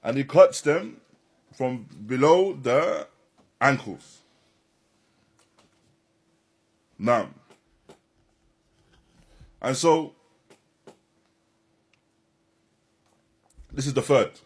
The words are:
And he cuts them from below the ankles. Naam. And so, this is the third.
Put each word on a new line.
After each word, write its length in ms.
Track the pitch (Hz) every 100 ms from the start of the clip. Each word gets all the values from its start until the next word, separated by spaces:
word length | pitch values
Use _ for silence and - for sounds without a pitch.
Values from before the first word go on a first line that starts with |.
And 140 | - 131
he 60 |
cuts 380 | 139 160 185 -
them 360 | 147 160 214 - _ _ _ _ _
from 340 | - 131 127 - - 104
below 480 | 127 143 175 196
the 540 | 151 123 131 170 - - _ _ _ _ _
ankles. 600 | 131 135 - 90 - - _ _ _ _ _ _ _ _ _ _ _ _ _ _ _ _ _ _ _ _ _ _ _ _ _ _ _ _
Naam. 300 | 107 120 95 - _ - _ _ _ - _ _ _ _ _ _ _ _ _ _ _ _ _ _ - _
And 160 | 120 131
so, 360 | 165 160 151 _ _ _ _ _ _ _ - - _ _ _ _ _ _ _ _ _ _ _ _ _ _ _ _ _ _ _ _ _ _ _ _ _ - -
this 160 | - 139
is 60 |
the 80 | 135
third. 300 | - 139 92 -